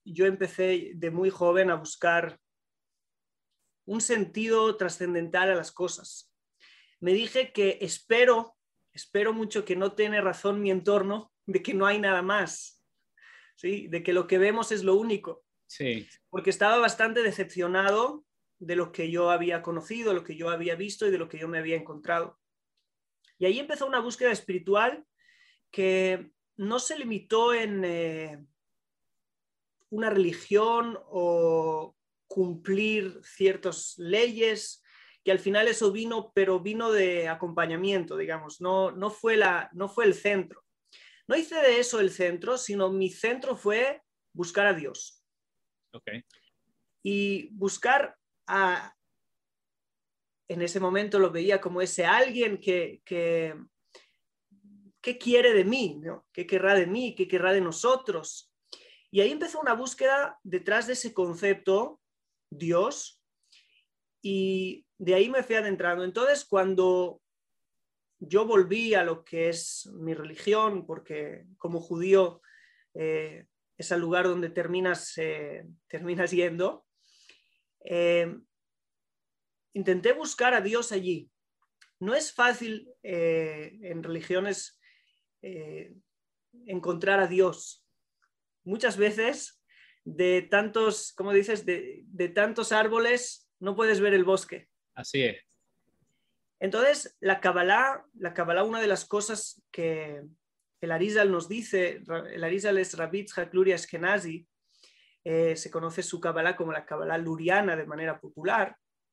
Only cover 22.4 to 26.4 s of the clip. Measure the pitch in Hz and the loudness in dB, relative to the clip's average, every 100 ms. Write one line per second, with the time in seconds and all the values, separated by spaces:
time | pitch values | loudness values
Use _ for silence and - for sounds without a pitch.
22.4 | _ _ _ _ _ _ _ _ _ - | _ _ _ _ _ _ _ _ _ -2
23.4 | 180 240 285 285 269 254 240 226 247 214 | 0 0 -2 -4 -2 -2 -2 0 0 0
24.4 | - 185 180 202 240 - _ _ _ _ | -4 -6 0 2 2 0 _ _ _ _
25.4 | _ _ _ - 190 185 185 185 - _ | _ _ _ -2 2 2 2 -2 -8 _